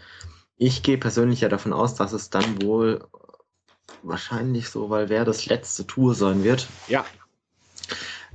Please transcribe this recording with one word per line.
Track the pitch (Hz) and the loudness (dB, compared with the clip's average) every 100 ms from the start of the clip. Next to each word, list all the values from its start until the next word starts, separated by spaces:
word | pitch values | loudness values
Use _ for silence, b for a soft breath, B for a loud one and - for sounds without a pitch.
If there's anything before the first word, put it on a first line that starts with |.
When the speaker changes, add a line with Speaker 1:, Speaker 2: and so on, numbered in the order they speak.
| B B B B B - | B B B B B 0
Speaker 1:
Ich | 127 127 | 2 2
gehe | - 131 | 2 2
persönlich | 120 117 120 120 | 2 2 2 4
ja | 107 | 2
davon | 101 104 | 0 -2
aus, | 80 120 131 | 0 0 0
dass | 98 | -4
es | 107 - | -4 -2
dann | - 113 98 | 0 0 0
wohl | 101 110 113 - - - - - _ _ _ _ - - | 0 2 2 0 -6 -20 -20 -20 _ _ _ _ -20 -16
wahrscheinlich | 82 87 - 117 123 120 113 | -8 -8 -6 -4 -2 -2 -4
so | 113 104 | -6 -2
Valverdes | 107 104 110 117 110 - | -2 0 0 0 0 0
letzte | 117 - - 98 | -2 -2 -10 -6
Tour | - 127 | 2 4
sein | 107 98 98 | 4 4 4
wird. | 101 131 - - - | 4 2 0 -12 -4
Speaker 2:
Ja. | 127 - - _ _ _ _ _ - - B B B B | -2 -4 -12 _ _ _ _ _ -16 -12 B B B B